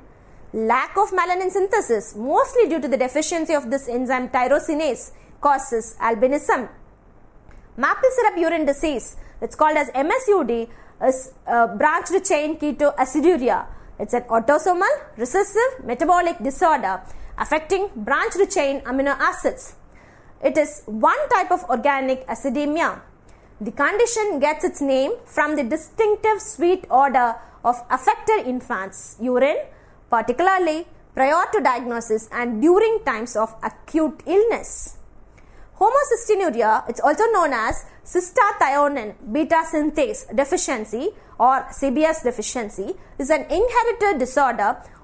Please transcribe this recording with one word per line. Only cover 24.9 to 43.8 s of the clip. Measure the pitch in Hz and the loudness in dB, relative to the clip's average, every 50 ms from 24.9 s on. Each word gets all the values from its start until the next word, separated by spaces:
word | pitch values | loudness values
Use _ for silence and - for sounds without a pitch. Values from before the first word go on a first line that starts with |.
| 269 262 269 320 480 - - | 2 2 0 0 -2 -6 -10
from | - - 311 294 294 311 | -6 -2 0 0 0 0
the | 285 269 | -2 -2
distinctive | 220 302 311 - - - - 440 415 427 427 - 427 427 381 | -2 -2 -4 -6 -6 -2 0 2 2 2 2 0 0 0 0
sweet | - - - - 330 349 370 370 - - | -2 -6 -4 0 0 0 0 0 -2 0
odor | - 262 277 277 240 262 240 233 226 - - - - - - | 2 4 4 4 4 2 2 0 -2 -4 -10 -20 -12 -4 -2
of | 233 240 240 - - | -2 -2 -2 -4 -4
affected | 247 262 - 415 427 427 - - 440 415 - | -4 0 2 2 0 0 2 0 0 2 0
infants' | 254 254 247 - - 233 190 190 - - - - - - - | -2 -6 -6 -6 -6 -6 -6 -6 -8 -8 -10 -10 -10 -10 -6
urine, | 226 254 247 247 269 285 392 554 605 - - - - - - - - - | -4 0 2 2 2 2 2 0 -4 -8 -14 -20 -20 -20 -20 -14 -6 -2
particularly | - 170 226 247 240 - 349 381 381 370 359 320 311 320 339 - - - - - - | 0 0 0 0 0 2 2 2 4 2 2 0 -2 -4 -6 -12 -16 -20 -20 -8 -2
prior | - 262 277 311 349 403 494 - | 0 2 2 2 2 0 0 0
to | 415 | 0
diagnosis | 262 240 247 240 247 240 233 233 226 - 220 220 220 - | 2 2 0 0 -4 -6 -6 -6 -4 -2 -2 -4 -4 -6
and | - 240 240 240 226 214 | -6 -4 -4 -4 -2 2
during | 262 330 359 415 453 440 453 415 - | 4 6 6 6 4 2 0 0 -2
times | 294 233 214 233 - - | -2 -4 -4 -6 -6 -2
of | 208 220 220 - - - | -2 -2 -4 -4 -8 -8
acute | 226 - - - - - 320 320 269 - - - | -8 -10 -10 -12 -4 -2 0 0 -2 -4 -6 -4
illness. | 285 349 403 440 466 330 202 - - - - - - - - - - - - - - - - - - - - - - - | 0 2 2 4 2 0 -2 -4 -6 -6 -4 -6 -6 -10 -14 -20 -20 -20 -20 -20 -20 -20 -20 -20 -20 -20 -20 -20 -12 -4
Homocystinuria, | - 370 453 508 571 571 - 466 - - - 427 370 381 320 220 233 214 214 220 254 - - | 0 2 4 4 4 2 2 0 0 2 0 2 2 2 0 0 2 2 2 2 0 0 -4
it's | 226 - | -4 0
also | - 277 302 302 440 466 | 2 2 4 4 2 2
known | 440 370 339 294 254 | 4 4 2 2 0
as | 226 220 247 - - - - - - - | 0 -2 -2 -4 -4 -8 -12 -16 -18 -10
cystathionine | - - 359 359 - - 508 427 403 403 - 339 277 269 285 285 285 285 254 214 214 180 - - 214 | -4 -2 -2 -2 0 2 4 4 4 4 2 2 2 4 4 2 2 0 -2 -6 -8 -12 -12 -10 -4
beta | 214 302 330 - 330 320 330 | -2 -2 0 2 2 2 2
synthase | 320 330 302 294 302 302 311 277 214 208 - - - 208 | 0 0 0 0 0 0 0 0 0 -2 -6 -8 -6 -2
deficiency | 254 277 - 370 349 - 339 277 220 214 - - 233 302 427 - - - - - | -2 0 0 0 -2 0 -2 -4 -4 -6 -6 -6 -4 -4 -6 -6 -8 -18 -10 -2
or | - 226 254 269 - - - | 2 4 4 4 2 0 -4
C | - - 269 269 | -6 -2 -2 0
B | 240 302 311 | 2 2 2
S | 262 214 - - | 2 0 0 -2
deficiency, | 240 233 - - - - 254 220 208 - - 196 262 381 - - - - - | -4 -4 -4 -6 -6 -6 -6 -6 -8 -8 -8 -8 -8 -8 -12 -14 -16 -10 -6
is | 277 262 | -2 0
an | 311 285 247 - | 0 0 0 -2
inherited | 285 359 466 494 466 480 | 0 0 0 2 2 2